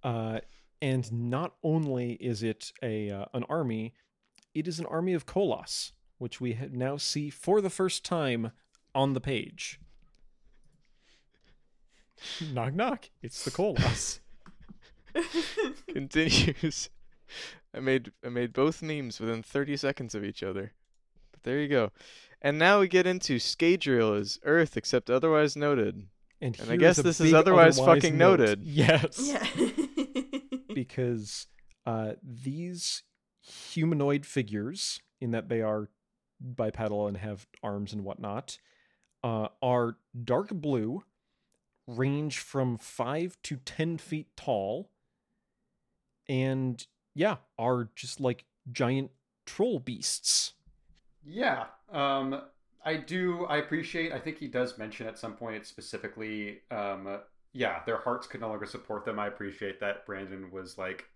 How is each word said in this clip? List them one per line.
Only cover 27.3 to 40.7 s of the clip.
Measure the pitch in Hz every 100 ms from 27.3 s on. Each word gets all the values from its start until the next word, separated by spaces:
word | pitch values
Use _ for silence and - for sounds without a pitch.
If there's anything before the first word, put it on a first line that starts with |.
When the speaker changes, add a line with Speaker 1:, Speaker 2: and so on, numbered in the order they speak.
Speaker 3:
otherwise | 170 202 180 165 139
Speaker 1:
otherwise | 131 135
Speaker 3:
fucking | 160 147
Speaker 1:
note. | 175 180
Speaker 3:
noted. | 113 101
Speaker 1:
Yes. | 160 147 120 156 - -
Speaker 2:
Yeah. | 277 277 214 - -
<laughs> | - 277 - 285 254 269 269 - 262 -
Speaker 1:
Because, | 202 123 - 123 117 107 - - - - - -
uh, | 113 110 -
these | 135 117 131 147 175 175 - - _ _ _ _
humanoid | - - - - 160 156 143 143 143
figures, | - 107 107 107 190 - - _ _
in | 123
that | 113 -
they | 117
are | 110 107 107 _ _ _ _ _
bipedal | 127 123 110 - 110 104 104
and | 98
have | 107 98 - _
arms | 107 101 101
and | 107
whatnot, | 98 - 104 104 - - _ _ _ _ _ _
uh, | 120 113 107 _
are | 127 123 117 117 _ 123
dark | 120 127 202
blue, | 190 151